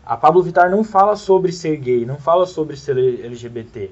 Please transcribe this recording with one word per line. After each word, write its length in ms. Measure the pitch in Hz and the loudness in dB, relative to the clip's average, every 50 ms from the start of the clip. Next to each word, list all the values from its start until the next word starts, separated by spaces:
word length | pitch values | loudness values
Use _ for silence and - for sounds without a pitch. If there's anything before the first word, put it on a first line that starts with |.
| _ | _
A 120 | - 120 | -8 -6
Pablo 260 | - - 151 165 185 175 | 2 2 4 4 4 2
Vittar 280 | 165 170 185 175 180 | 2 4 4 4 4
não 120 | 190 208 220 | 4 0 -2
fala 320 | 214 - 190 196 208 208 | 0 2 2 2 2 2
sobre 380 | 202 - - 190 185 180 170 170 | -2 0 2 2 2 2 0 -4
ser 240 | - - 160 151 | -4 -4 -4 -4
gay, 300 | 143 127 123 123 120 117 | -4 -2 -2 0 0 -2
não 100 | 123 135 | -4 -8
fala 300 | 143 - 165 165 185 180 | -8 -2 0 2 2 2
sobre 280 | 175 - 160 156 151 147 | 0 -2 -6 -8 -8 -8
ser 220 | 135 - - 135 | -14 -6 -4 -2
L 380 | 127 127 131 120 110 113 120 123 | 0 0 0 -2 -4 -8 -12 -14
G 140 | 120 120 120 | -14 -14 -12
B 140 | 117 117 113 | -12 -12 -14
T, 260 | - - 117 98 95 | -12 -12 -12 -12 -12